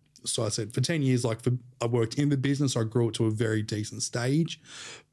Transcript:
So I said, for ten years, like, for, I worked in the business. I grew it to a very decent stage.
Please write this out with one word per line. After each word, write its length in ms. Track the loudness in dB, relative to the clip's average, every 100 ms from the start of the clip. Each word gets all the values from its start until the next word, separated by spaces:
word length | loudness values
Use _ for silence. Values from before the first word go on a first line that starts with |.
| _ -14
So 200 | -6 -2
I 60 | -2
said, 240 | -2 -4
for 60 | -2
ten 180 | 0 2
years, 220 | 2 2
like, 160 | 2 0
for, 120 | 0 -2 -4 -4
I 60 | 0
worked 280 | 2 0 2
in 100 | 2
the 80 | 2
business. 400 | 0 2 2 2
I 80 |
grew 240 | 0 2 2
it 60 |
to 100 | 2 0
a 40 |
very 320 | 2 0 0
decent 400 | -2 -4 -4 -6
stage. 580 | -6 -2 0 2 0 -4 -14 -16 -16 -16 -10